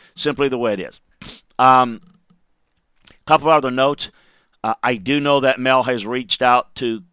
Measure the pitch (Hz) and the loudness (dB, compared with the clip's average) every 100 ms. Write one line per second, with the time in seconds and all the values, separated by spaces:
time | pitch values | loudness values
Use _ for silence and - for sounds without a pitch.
0 | _ - 147 139 139 127 117 101 80 - | _ -8 -6 -2 -2 -2 -4 -4 -8 -16
1 | _ _ - - _ - 131 131 123 113 | _ _ -20 -20 _ 2 4 6 2 -4
2 | - _ _ _ _ _ _ _ _ _ | -18 _ _ _ _ _ _ _ _ _
3 | _ _ - 151 151 151 131 127 135 143 | _ _ 0 2 4 2 0 -2 -2 -2
4 | - _ _ _ _ _ 110 113 120 120 | -10 _ _ _ _ _ -8 -4 -4 -4
5 | 92 143 143 143 131 123 127 131 123 123 | -4 -2 0 0 0 0 0 0 0 -4
6 | 101 127 113 - 127 123 - - 123 113 | -6 -8 -6 0 2 2 0 -6 -6 -6
7 | 90 | -10